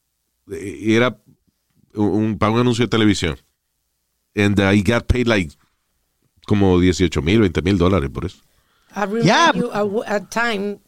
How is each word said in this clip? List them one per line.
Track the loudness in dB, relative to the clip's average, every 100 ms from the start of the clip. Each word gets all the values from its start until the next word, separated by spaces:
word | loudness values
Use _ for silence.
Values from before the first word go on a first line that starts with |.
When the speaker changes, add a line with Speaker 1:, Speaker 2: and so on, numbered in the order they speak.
| _ _ _ _ _
Speaker 1:
Eh, | -12 -12 -8
y | -2 0
era | 0 -4 _ _ _ _ _ _ _
un, | -4 0
un, | 0 -2 0
para | 0
un | 2
anuncio | 0 0 -2
de |
televisión. | 2 2 2 -2 -6 _ _ _ _ _ _ _ _ _ -2
And, | 0 2
uh, | 2
he | 2
got | 2 -2 0
paid, | -2 2
like, | 0 -2 -10 _ _ _ _ _ _ _ _ -2
como | 2 4 4
dieciocho | 4 2 0 0
mil, | 0 2
veinte | 2 0
mil | 0 2
dólares | 2 0 -2
por | -8 -10
eso. | -12 _ _ _ _ _ -8
Speaker 2:
I |
remember | -6 0
Speaker 3:
Yeah. | 2 4 2
Speaker 2:
you, | 0 -4
a, | -4 -4 -4 -4 -6
a | -6
time | -6 -4 -4 -6 -10